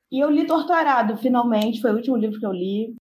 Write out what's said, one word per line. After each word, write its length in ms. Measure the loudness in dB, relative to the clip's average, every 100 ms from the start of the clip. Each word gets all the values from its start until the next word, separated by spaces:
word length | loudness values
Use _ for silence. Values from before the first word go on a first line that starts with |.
| _
E 120 | -2
eu 60 | 2
li 140 | 2 2
Torturado, 720 | 0 2 2 2 2 0 0
finalmente. 640 | 0 2 2 2 0 0
Foi 100 | 0
o 40 | 0
último 200 | 0 -2
livro 240 | -2 -4
que 60 | -6
eu 60 |
li. 420 | -4 -4 -4 -6 -10